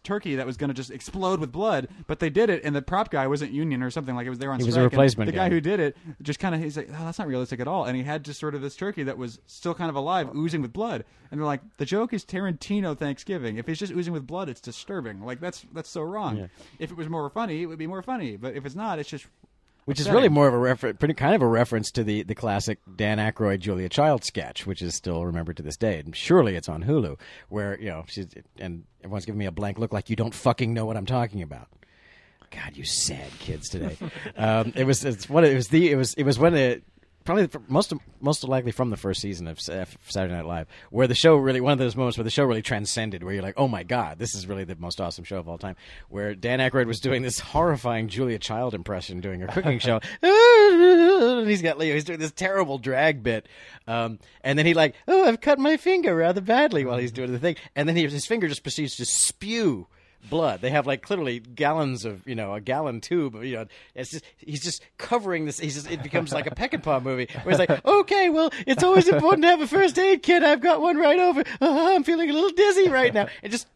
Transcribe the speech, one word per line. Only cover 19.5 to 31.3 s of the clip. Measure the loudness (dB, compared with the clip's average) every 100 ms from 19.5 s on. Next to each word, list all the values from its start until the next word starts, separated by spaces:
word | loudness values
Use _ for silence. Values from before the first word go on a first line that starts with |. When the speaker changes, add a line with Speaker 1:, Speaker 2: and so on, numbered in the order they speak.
| _ _ _
Speaker 2:
Which | -6 -2
is | 4
Speaker 1:
upsetting." | 6
Speaker 2:
really | 6
more | 6 6
of |
a | 4
refer-, | 2 0 -2
pretty | -2 -2
kind | 0 2
of | 4
a | 4
reference | 4 2 0 -2
to | -2
the, | 0 -2
the | -2
classic | -4 -2 -2 -2 -6 -8 -4
Dan | -2 0
Aykroyd, | -2 0 0 0
Julia | -2 -4 -2
Child | 2 2 2
sketch, | -2 -8 -8 -8 -8
which | -6
is | -6
still | -6 -4 -4 -2
remembered | -4 -6 -8
to |
this | -8 -4
day. | -2 -2
And | -8 -6
surely | 4 6 6 0
it's | -6
on | -6
Hulu, | -2 0 -2 -6 -16 -20 -12
where, | -8 -6 -8
you | -8
know, | -10 -12
she's, | -12 -14 -16 -20 -14
and | -12 -12 -16 _
everyone's | -12 -10 -8
giving | -6
me | -6
a |
blank | -6 -6 -6
look | -6
like | -6 -4
you | -4
don't | -4
fucking | -2 0 0 -2
know | -2 -4
what | -6
I'm | -4
talking | -2 -2